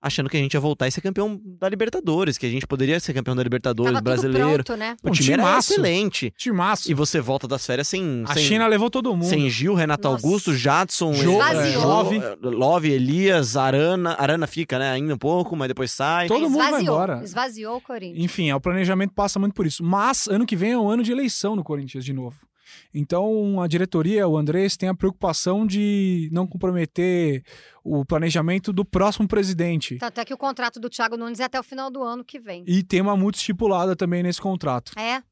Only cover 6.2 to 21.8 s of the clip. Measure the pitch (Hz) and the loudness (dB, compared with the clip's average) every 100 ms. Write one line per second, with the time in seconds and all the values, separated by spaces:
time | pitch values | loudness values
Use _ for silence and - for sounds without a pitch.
6.2 | 123 - - 202 180 214 - 143 151 165 | -6 -6 -2 0 2 0 0 0 2 0
7.2 | 120 135 131 123 - 127 143 180 180 127 | 0 -2 -2 -6 -2 -2 -2 -2 -2 -2
8.2 | 113 147 147 214 226 214 233 262 247 185 | -2 0 2 4 4 4 2 0 0 0
9.2 | 170 185 139 113 147 196 156 147 147 131 | 2 2 2 2 2 2 2 0 0 0
10.2 | 120 202 185 135 127 151 185 - 165 147 | 2 0 2 0 2 2 2 0 0 2
11.2 | 156 196 - - 143 - - - - 214 | 4 4 4 2 2 2 2 4 2 0
12.2 | 123 95 120 117 131 175 156 139 127 160 | -4 -6 -4 0 2 4 2 2 2 2
13.2 | 196 180 127 123 135 135 160 185 170 165 | 4 4 2 2 2 4 2 2 0 0
14.2 | 139 160 151 - 160 127 135 131 151 139 | 0 2 0 -4 -4 -2 -2 -2 -2 -2
15.2 | 135 175 175 165 131 131 127 - 139 170 | 0 0 0 -4 -4 -4 -4 -2 0 0
16.2 | 175 233 320 277 294 294 180 156 185 127 | 2 2 2 2 2 2 2 0 0 -4
17.2 | 196 185 254 220 214 240 - 151 180 165 | -6 -6 -6 -6 -10 -10 -10 -12 -12 -4
18.2 | 170 - 160 139 160 180 180 190 196 - | -4 -2 -2 0 -2 -2 0 0 -2 0
19.2 | 202 - 202 196 165 - 170 190 220 269 | -2 0 -2 0 -4 -2 0 2 2 0
20.2 | - 202 240 190 196 247 208 226 226 254 | 0 0 0 0 0 0 0 0 0 0
21.2 | 269 - 202 214 156 147 | -2 -2 -4 -4 -4 -6